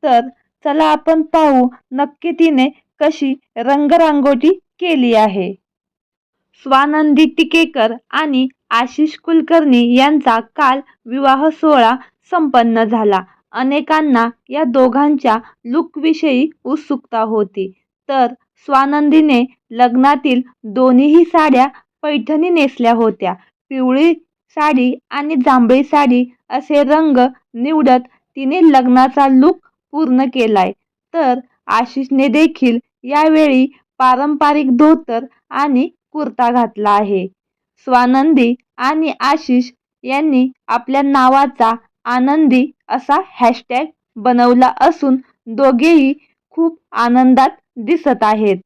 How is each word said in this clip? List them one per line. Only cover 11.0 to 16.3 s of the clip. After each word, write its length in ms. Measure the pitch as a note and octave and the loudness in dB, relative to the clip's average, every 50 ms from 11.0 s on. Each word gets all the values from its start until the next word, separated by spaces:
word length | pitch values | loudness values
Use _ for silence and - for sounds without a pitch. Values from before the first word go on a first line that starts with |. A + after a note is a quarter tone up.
| _ | _
विवाह 440 | A3+ A#3+ C4+ C#4 C4+ C4 C4+ D4 D#4+ | -10 -8 -2 0 0 0 2 0 -2
सोहळा 460 | D#4 - - D#4 D4+ C4+ A#3 A3+ B3 B3+ - _ _ _ _ _ | -2 0 0 2 2 4 2 2 0 -2 -8 _ _ _ _ _
संपन्न 520 | - F4 D#4+ C#4+ B3+ B3+ A#3 A#3 A3+ A3+ A3+ | -4 -2 -2 0 2 2 2 2 0 0 -2
झाला. 380 | G#3+ A3+ A3+ A3 G#3 G3+ F#3+ F#3 _ _ _ _ _ | -2 -2 -2 -2 0 -2 -2 -4 _ _ _ _ _
अनेकांना 760 | - A3 B3+ C4 C#4 D4 - - D#4 D#4 D#4 D4 C4 A#3 A3+ A#3 A#3+ _ _ _ | -10 -6 -4 -2 -2 -4 -2 -2 -2 -2 0 0 0 0 0 -2 -6 _ _ _
या 140 | B3+ C#4+ D#4+ | -6 -4 -4
दोघांच्या 760 | B3 A#3 C4+ B3+ B3+ A#3 C4 C#4+ D4 D4+ - - C4 G#3+ A3+ A#3 - _ _ _ | -2 0 2 2 2 2 0 0 0 0 -2 0 -2 -2 -2 -4 -12 _ _ _
लूकविषयी 840 | A#3 B3 D#4 E4+ E4 _ D4+ C#4 D#4+ D#4+ D#4+ - D#4 | -6 -4 -4 -4 -6 _ -6 -2 -2 -2 -2 -2 -2